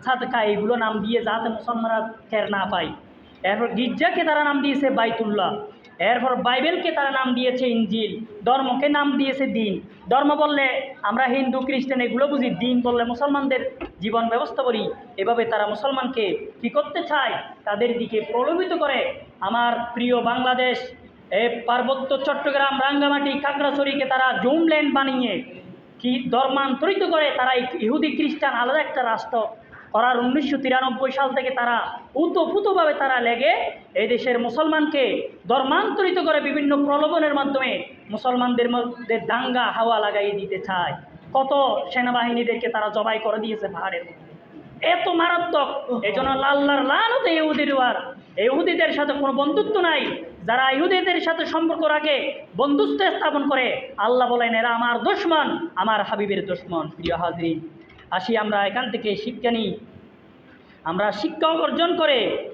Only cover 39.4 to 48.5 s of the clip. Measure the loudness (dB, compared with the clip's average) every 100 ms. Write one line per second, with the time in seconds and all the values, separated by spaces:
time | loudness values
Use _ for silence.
39.4 | 0 0 0 0 2 2 2 0 0 -2
40.4 | -4 -6 -4 -2 -2 -4 -12 -20 -2 0
41.4 | 2 4 4 2 -2 -2 0 2 0 0
42.4 | 0 0 0 0 -2 0 0 0 0 -2
43.4 | -2 -4 -6 -6 -6 -6 -10 -16 -20 -20
44.4 | -20 -20 -20 -4 0 2 2 2 2 2
45.4 | 2 0 0 -2 -4 -4 -2 0 0 0
46.4 | 2 4 4 2 4 2 4 2 2 2
47.4 | 2 0 0 2 2 0 -6 -14 -12 0
48.4 | 0